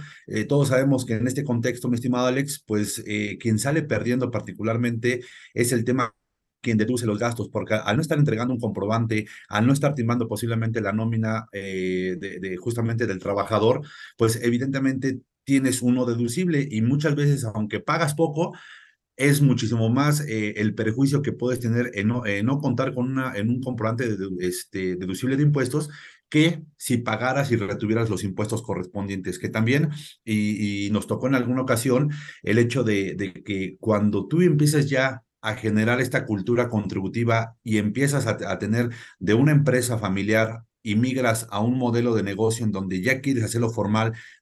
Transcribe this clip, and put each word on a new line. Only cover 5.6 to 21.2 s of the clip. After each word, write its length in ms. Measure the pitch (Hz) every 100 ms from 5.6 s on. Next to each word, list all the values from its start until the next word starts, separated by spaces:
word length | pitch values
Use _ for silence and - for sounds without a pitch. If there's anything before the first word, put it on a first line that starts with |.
| 120
el 120 | 120
tema 300 | 120 127 120 _ _ _ _ _
quien 180 | 123 110
deduce 280 | 107 123 113
los 120 | 104
gastos, 300 | 117 117 -
porque 260 | 107 95
al 220 | 107 104 117
no 60 |
estar 160 | 156 151
entregando 360 | 147 110 123
un 60 | 120
comprobante, 680 | 110 92 101 113 113 110 104 - -
al 180 | 104 120
no 60 |
estar 240 | 139 151 131
timbrando 320 | 117 120 113
posiblemente 520 | 104 117 113 110 113
la 120 | 98
nómina, 560 | 107 113 117 110 110 -
eh, 680 | 101 98 95 92 92 92 92
de, 180 | 98 90
de 180 | 95 90
justamente 520 | 117 117 113 117 110
del 100 | 92
trabajador, 640 | 98 101 98 107 113 131 - - - -
pues 220 | 113 113
evidentemente 760 | 120 123 135 135 135 131 135 113 _ _
tienes 380 | - 135 131 120
uno 240 | 123 127 120
deducible 640 | 117 120 143 180 147 -
y 120 | 107
muchas 340 | 113 147 151 147
veces, 280 | 147 131
aunque 360 | 113 107 107 104
pagas 340 | - 160 151
poco, 420 | - 160 151 - - - - - _ _ -
es 260 | 143 147
muchísimo 480 | 139 117 113 117 113
más, 300 | 123 147 147
eh, 340 | - 110 104 104
el 140 | 104 113
perjuicio 440 | 110 120 139 143